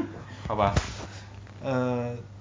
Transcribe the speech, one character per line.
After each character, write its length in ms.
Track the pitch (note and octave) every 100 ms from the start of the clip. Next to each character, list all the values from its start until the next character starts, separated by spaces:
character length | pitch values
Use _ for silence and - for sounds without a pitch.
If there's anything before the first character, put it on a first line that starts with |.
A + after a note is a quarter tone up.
| -
<laughs> 400 | - - - -
好 80 | G#2+
吧。 180 | G2+ F#2+ - - - - - - - -
嗯， 560 | C3+ B2+ B2+ B2 A#2+ A#2+ - -